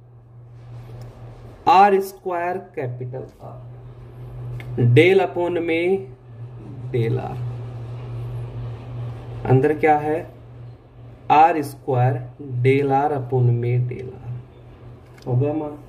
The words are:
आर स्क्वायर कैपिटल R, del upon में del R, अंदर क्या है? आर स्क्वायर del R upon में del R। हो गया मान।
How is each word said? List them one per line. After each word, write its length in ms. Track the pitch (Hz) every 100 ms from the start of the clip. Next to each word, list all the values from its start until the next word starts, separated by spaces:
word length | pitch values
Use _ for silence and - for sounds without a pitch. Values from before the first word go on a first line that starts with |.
| - - - - - - - - - - - - - - - - -
आर 320 | 185 202 196
स्क्वायर 560 | 196 - 185 175 175 185 -
कैपिटल 520 | - 123 123 127 127 - -
R, 120 | 120 - - - - - - - - - - - - - 120
del 260 | 131 175 190
upon 380 | 175 175 175 170
में 460 | 170 165 175 196 190 - - - - - - - -
del 260 | 123 113 -
R, 160 | - - - - - - - - - - - - - - - - - - - - - - 113
अंदर 260 | 131 147 151
क्या 180 | 156 151
है? 200 | 151 160 170 - - - - - - - - - -
आर 280 | - 165 160
स्क्वायर 520 | 127 - - 127 123 113 - - 143 123
del 300 | 127 139 143
R 160 | 135 147
upon 360 | 143 123 131 120
में 360 | 120 120 123 -
del 180 | - -
R। 1200 | - 120 - - - - - - - - - 131
हो 100 | 123
गया 160 | 143
मान। 240 | 156 147 147